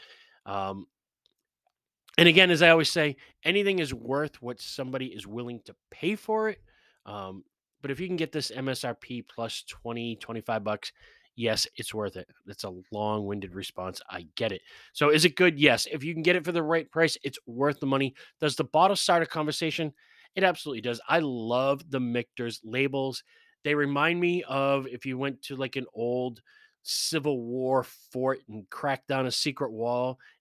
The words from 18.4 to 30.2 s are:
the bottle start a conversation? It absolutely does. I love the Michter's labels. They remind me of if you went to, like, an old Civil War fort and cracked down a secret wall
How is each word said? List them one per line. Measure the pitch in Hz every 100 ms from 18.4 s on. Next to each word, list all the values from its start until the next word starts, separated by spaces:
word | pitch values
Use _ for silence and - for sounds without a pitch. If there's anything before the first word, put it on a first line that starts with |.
| 151 131
the |
bottle | 139 151 190 196
start | - 175
a | 160
conversation? | 165 151 147 165 156 160 - _ _ - -
It | 190
absolutely | 165 156 123
does. | 123 117 -
I | 170
love | 151 123 113 123 135 139 156
the | 139
Michter's | 123 120 117 - 117 110
labels. | 113 123 135 139 135 123 - _ _ _ 143
They | 147
remind | 143 143 156 175
me | 175 175 170
of | 135 139 139 131
if | 120 135
you | 127
went | 139 127
to, | - 131
like, | 135 135
an | 123
old | - 117 123 127 120 _ _ _ _
Civil | - - - 165 143 135
War | 117 123 127 131
fort | 120 - - 127 131 131 -
and | 110 95
cracked | - 143 131 -
down | 135 131
a |
secret | - 151 135 131
wall | 110 117 123 127 127